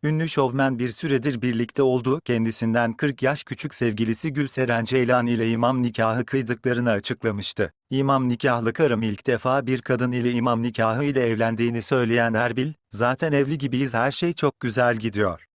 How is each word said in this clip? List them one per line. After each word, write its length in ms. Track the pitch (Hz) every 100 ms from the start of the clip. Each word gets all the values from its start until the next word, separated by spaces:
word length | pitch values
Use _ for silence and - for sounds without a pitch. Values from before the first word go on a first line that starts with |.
Ünlü 240 | 151 156 160
şovmen 500 | - 135 131 135 123
bir 100 | 123
süredir 540 | 110 160 139 127 123
birlikte 400 | 127 113 120 -
olduğu, 380 | 135 127 120 143
kendisinden 720 | - 117 113 110 113 113 117
kırk 300 | 117 151 127
yaş 220 | 127 143
küçük 300 | - 127 151
sevgilisi 580 | - 120 107 113 113 160
Gülseren 520 | 139 139 - 127 117
Ceylan 420 | 113 131 123 123 120
ile 240 | 120 113
imam 320 | 113 117 127
nikahı 420 | 123 113 110 113
kıydıklarını 680 | 120 135 120 120 131 120 123
açıklamıştı. 840 | 104 - 120 113 104 95 - 95 _ _
"İmam 380 | 131 139 135 127
nikahlı 440 | 120 135 120 113
karım, 300 | 110 156 113
ilk 240 | 113 101 -
defa 400 | 120 127 131 123
bir 160 | 131
kadın 300 | - 127 123
ile 200 | 123 120
imam 300 | 120 123 117
nikahı 420 | 120 113 113 113
ile 220 | 143 135 120
evlendiğini 560 | 110 113 113 117 117
söyleyen 520 | 110 135 120 117 117
Erbil, 380 | 110 120 113 139 156 _
'Zaten 420 | 104 120 127 160
evli 260 | 143 139 156
gibiyiz, 360 | 135 127 135
her 180 | 117 127
şey 200 | 135 170
çok 280 | 170 147 -
güzel 360 | 123 117 123 117
gidiyor. 480 | 113 101 104 82 -